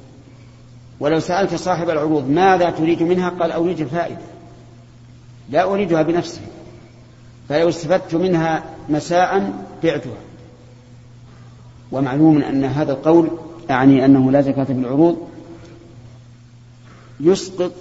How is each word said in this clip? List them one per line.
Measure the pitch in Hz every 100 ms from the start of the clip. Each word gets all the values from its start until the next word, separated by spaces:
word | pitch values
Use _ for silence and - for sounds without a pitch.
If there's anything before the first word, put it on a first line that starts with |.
| - - - - - - - - - -
ولو | 143 160
سألت | 165 180 185
صاحب | 165 180 170 170
العروض: | 156 156 151 131
"ماذا | 156 190 185 170
تريد | 160 160 165
منها؟" | 165 180 180
قال: | 180 170
"أريد | 165 170 156
الفائدة، | 135 165 - - - - - - - - - - - - - - -
لا | 143
أريدها | 190 196 190 165
بنفسها، | 156 170 - - - - - - - - - - - - -
فلو | 151 175
استفدت | - 151 185 -
منها | 165 185 165 165 160 - - -
مساء | 151 - 175 180 196 196 196 - -
بعتها". | 165 147 127 104 - - - - - - - - - - - - - - - - -
ومعلوم | 131 139 139 160 151
أن | 127 135
هذا | 135 139 143
القول، | 135 160 170 160 - - - -
يعني | 127 135 135
أنه | 135 135 131
لا | 139
زكاة | 139 131
في | 135
العروض، | 127 123 139 170 165 - - - - - - - - - - - - - - - - - - - -
يسقط | 156 190 - - 180 -